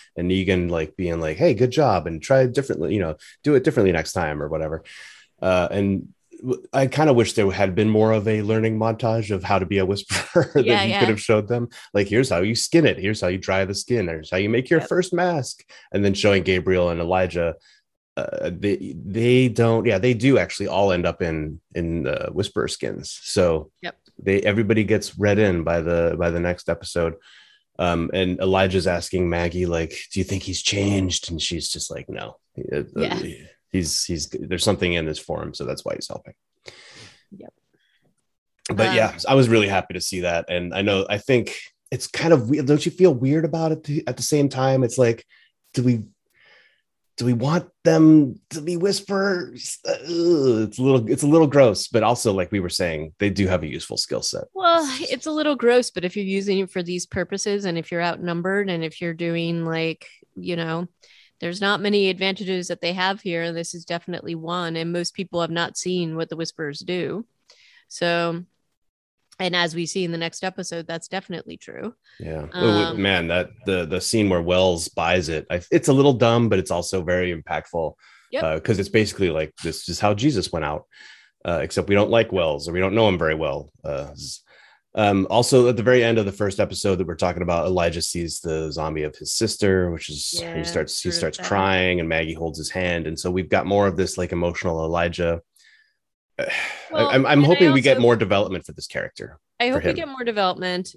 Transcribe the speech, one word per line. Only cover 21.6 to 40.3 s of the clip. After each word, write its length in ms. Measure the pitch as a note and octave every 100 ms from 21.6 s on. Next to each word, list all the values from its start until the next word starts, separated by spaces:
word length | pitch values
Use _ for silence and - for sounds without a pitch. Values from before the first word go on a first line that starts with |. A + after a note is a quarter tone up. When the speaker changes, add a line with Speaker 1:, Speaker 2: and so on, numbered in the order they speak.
| _ -
Speaker 1:
in, 320 | E2+ E2 C2
uh, 220 | - -
Whisperer 360 | D#2 G#2 - -
skins. 520 | - A#1 G1+ - -
So 460 | - - F2+ D#2+ D#2 _
Speaker 2:
Yep. 120 | F3+ - _ _
Speaker 1:
they, 240 | - G2
everybody 420 | - G2+ G#2 A2
gets 360 | G2+ G#2+ - E2+
read 180 | G#2 G2+
in 260 | G#2+ F2
by 180 | E2 E2+
the, 340 | E2 E2+ E2+ E2
by 100 | F2
the 80 | E2+
next 300 | F2 F2 -
episode. 460 | E2 - - E2 E2 _ - _ _ _ -
Um, 320 | F2+ E2+ E2 F#2
and 240 | F#2 F2+
Elijah's 480 | F#2+ F#2+ G2 F#2 F2
asking 420 | F2 - F#2 F2+
Maggie, 380 | E2+ F2 F2 F2+
like, 240 | E2 E2 - -
"Do 80 | -
you 40 |
think 180 | F#2 G2
he's 180 | - F2+
changed?" 640 | - G2+ G2 G2+ F#2 E2+ -
And 100 | E2
she's 280 | - E2 -
just 220 | D#2+ -
like, 180 | C2 C2+
"No. 280 | - A1+ - _ - -
Uh, 80 | C#2+ - -
Speaker 2:
Yeah. 260 | A#2 - D#2+ - - _ _
Speaker 1:
he's, 320 | F#2 E2 -
he's, 240 | - E2+ -
there's 380 | - - F2+ A2
something 260 | F#2+ F#2
in 140 | F2 D#2+
this 120 | D2+
for 220 | - -
him, 120 | D#2+
so 100 | C#2+ C2+
that's 200 | C#2 -
why 100 | -
he's 140 | -
helping." 240 | - - - _ _ - - - - - _ _ F#3+
Speaker 2:
Yep. 160 | - _ _ _ _ _ _ _ _ _ _ _ - G2+
Speaker 1:
But 140 | A2+
Speaker 2:
Um, 60 | A2+
Speaker 1:
yeah, 220 | G#2+ - -
I 80 | C3+
was 140 | B2
really 180 | A2+ G2+
happy 260 | G2 F2
to 80 | F2+
see 200 | - F#2
that. 240 | F2